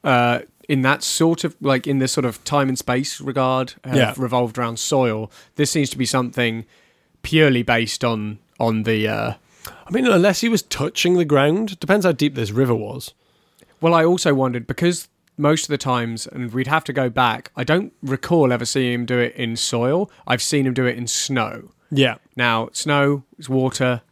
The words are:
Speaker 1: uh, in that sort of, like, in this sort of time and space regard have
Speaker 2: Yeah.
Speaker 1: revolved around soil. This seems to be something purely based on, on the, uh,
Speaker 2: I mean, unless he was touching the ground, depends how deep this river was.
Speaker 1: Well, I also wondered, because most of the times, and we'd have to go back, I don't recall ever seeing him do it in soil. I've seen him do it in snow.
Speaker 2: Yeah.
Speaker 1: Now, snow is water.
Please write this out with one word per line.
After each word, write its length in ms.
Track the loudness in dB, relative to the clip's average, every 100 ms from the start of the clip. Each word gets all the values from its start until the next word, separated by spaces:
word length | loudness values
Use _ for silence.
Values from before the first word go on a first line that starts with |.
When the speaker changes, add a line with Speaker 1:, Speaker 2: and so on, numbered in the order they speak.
Speaker 1:
uh, 380 | 2 2 2 0 -4 _ -2
in 140 | 0
that 200 | 2 0
sort 380 | -2 0 2 2
of, 100 | -4 -4
like, 260 | 0 0 0
in 120 | -2
this 140 | 0
sort 120 | 0
of 180 | -2 -4
time 240 | -2 0 0
and 100 | -2
space 420 | -2 -2 -2 -8
regard 540 | -6 -2 0 0 -2 -8
have 120 | -2 0
Speaker 2:
Yeah. 180 | 0 0
Speaker 1:
revolved 400 | -2 0 -2 -2
around 200 | -4 -4
soil. 500 | -2 0 0 -2 -8 -14 -20 -4
This 140 | -2
seems 200 | 0 -2
to 80 | -2
be 80 | -2
something 580 | -2 -2 -2 -2 -2 -10 _ _ _ _ _
purely 400 | -2 4 4 4
based 420 | 2 0 0 -2
on, 340 | -2 -2 -6 -10 _ _
on 240 | -2 0
the, 220 | 0 0 0
uh, 240 | -2 -6 -8 _ _ -20 -20 -4
Speaker 2:
I 40 |
mean, 160 | 0 2
unless 340 | 4 4 2
he 60 | 0
was 140 | 0
touching 520 | -2 -6 -4 -2 2
the 100 | 2
ground, 540 | 4 4 4 2 -2 -8
depends 240 | 0 2 2
how 60 |
deep 220 | 2 0
this 160 | 0 -4
river 240 | 0 2
was. 400 | 2 -2 -10 -14 _ _ _ _ _ _ _
Speaker 1:
Well, 140 | 2
I 100 | 4
also 280 | 4 2 2
wondered, 320 | 2 2 -2 -6
because 420 | -2 0 0 -8 _ _ 0
most 260 | 2 2
of 40 | 0
the 100 | -4
times, 480 | 0 -2 -2 -6 -10
and 260 | -8 -6
we'd 140 | -4 0
have 160 | -2
to 80 | -2
go 160 | -2 -2
back, 400 | 2 2 0 -8 -8
I 80 |
don't 280 | 0 0 0 _
recall 500 | -6 -6 0 4 4
ever 140 | 2 -2
seeing 260 | 0 0
him 140 | -2 -2
do 120 | 0
it 160 | 0
in 220 | -2 -6 -4
soil. 540 | -4 0 0 0 -2 _ -4
I've 160 | -2
seen 240 | 0 0 0
him 80 |
do 100 | 0 0
it 100 | -2
in 80 | -6
snow. 600 | -4 -2 -2 -2 -6 -16 _ _
Speaker 2:
Yeah. 260 | 2 2 0 _ -2
Speaker 1:
Now, 320 | 0 2 -2
snow 520 | -6 0 2 2 0 -6 -20
is 100 | -2
water. 540 | 0 0 0 -2 -2 _